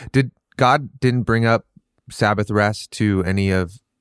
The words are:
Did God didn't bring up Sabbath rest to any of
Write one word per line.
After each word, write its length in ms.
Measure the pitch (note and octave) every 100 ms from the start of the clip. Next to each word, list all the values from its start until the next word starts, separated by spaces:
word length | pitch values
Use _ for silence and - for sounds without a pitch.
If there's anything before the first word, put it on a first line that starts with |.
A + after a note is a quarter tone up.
| -
Did 200 | C3+ B2+ _ _ -
God 440 | B2+ D3 B2+ -
didn't 240 | B2+ B2
bring 220 | A2+ A2+ A2+
up 200 | A#2 - _ _ _ -
Sabbath 400 | - G#2 G#2 G#2
rest 400 | G#2 G#2 G#2+ -
to 300 | - G#2+ F#2+ F2+
any 260 | G2 G2
of 280 | F#2 F2 G#2+ _ _